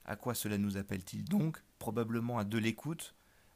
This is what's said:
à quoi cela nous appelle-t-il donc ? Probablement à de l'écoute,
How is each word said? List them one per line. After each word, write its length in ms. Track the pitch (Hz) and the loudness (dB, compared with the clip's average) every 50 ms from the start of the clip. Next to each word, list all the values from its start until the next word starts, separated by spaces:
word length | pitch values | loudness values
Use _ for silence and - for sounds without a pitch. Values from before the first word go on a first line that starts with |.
| - | -8
à 100 | - 107 | -8 -8
quoi 180 | - - 123 117 | -4 -4 -4 -2
cela 240 | - - 104 104 98 | -2 0 0 2 2
nous 180 | 101 101 98 | 2 2 2
appelle-t-il 480 | 98 98 - 101 92 90 - - 104 104 | 0 -2 -2 -4 -4 -4 -6 -6 -6 -2
donc ? 400 | 123 190 208 151 160 156 - - _ _ - | 2 2 4 4 2 0 -2 -8 _ _ -8
Probablement 600 | - 120 107 120 117 110 117 117 113 120 120 117 | -6 -2 0 0 0 2 0 0 0 0 0 0
à 40 | 104 | 0
de 140 | 101 110 113 | 2 2 4
l'écoute, 580 | 107 113 110 - - 147 180 - - - - - - - - - - - - | 4 2 2 0 -2 -4 -4 -4 -6 -12 -16 -20 -20 -20 -20 -20 -20 -20 -18